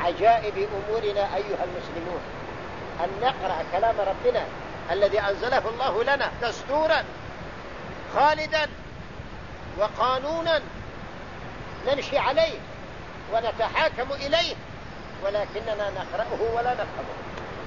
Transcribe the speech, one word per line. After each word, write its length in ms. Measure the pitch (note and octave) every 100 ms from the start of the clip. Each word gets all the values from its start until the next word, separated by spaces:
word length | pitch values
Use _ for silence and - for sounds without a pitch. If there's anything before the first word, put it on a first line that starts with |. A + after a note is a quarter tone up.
عجائب 640 | E3+ D#3+ G#3 A#3 G#3+ F#3+ G3+ G3+
أمورنا 600 | G3+ A3+ G#3 G3+ G3 F#3
أيها 280 | G3+ F#3
المسلمون 560 | F3+ F3+ - E3+ E3+ E3+ - - - - - - - -
أن 100 | F3+ G3
نقرأ 420 | A#3+ C4 F#3+ E3 E3
كلام 220 | F3 A3+ A3
ربنا 440 | F#3+ F#3+ B3 A3 D#3 - - - -
الذي 300 | F#3 G3+ G3+
أنزله 420 | G3+ G3 A#3+ B3+ A3
الله 340 | A3+ C4 F#3+
لنا 280 | B3 C#4 A3+ -
دستورا 640 | A#3 - - D4 D#4+ D4+ - - - - - - - - - - -
خالدا 540 | G#3 C#4+ D#4 D#4 D#4 D4 - - - - - - - - - - -
وقانونا 840 | G#3+ - A#3+ C4 C#4+ E4 E4 D#4 - - - - - - - - - - - - A#3+
نمشي 320 | C#4 - C4+
عليه 400 | G#3+ C#4+ E4 A3 - - - - - - -
ونتحاكم 800 | A3 A3+ G3+ G#3+ A#3 D#4 - B3+
إليه، 420 | C#4 C#4 D#4+ E4+ - - - - - - -
ولكننا 680 | G3 G#3 G3 G#3 A3 G#3 G3+
نقرأه 640 | F#3+ E3 F3 A#3 G#3+ G#3
ولا 180 | A#3 B3
نفهمه، 440 | A#3+ G3 - - - - - - -